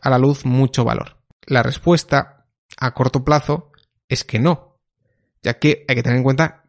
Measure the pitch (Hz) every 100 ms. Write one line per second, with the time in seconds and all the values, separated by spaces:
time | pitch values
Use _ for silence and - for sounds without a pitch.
0 | - 127 135 143 131 127 131 - 117 -
1 | - _ _ _ - 127 120 139 - 170
2 | - 143 - _ _ _ _ - 127 -
3 | 127 139 131 147 - 151 - _ _ _
4 | _ 127 - 110 147 165 - _ _ _
5 | _ _ _ _ - - 147 - - 123
6 | 117 123 127 135 160 -